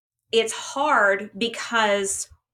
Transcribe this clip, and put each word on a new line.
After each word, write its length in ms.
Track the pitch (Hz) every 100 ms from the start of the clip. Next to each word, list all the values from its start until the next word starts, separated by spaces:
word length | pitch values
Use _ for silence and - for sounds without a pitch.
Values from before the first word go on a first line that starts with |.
| _ _ _
it's 200 | 226 220
hard 800 | - - 269 302 254 202 196 214 196
because 880 | 233 - - 233 214 202 196 - - - _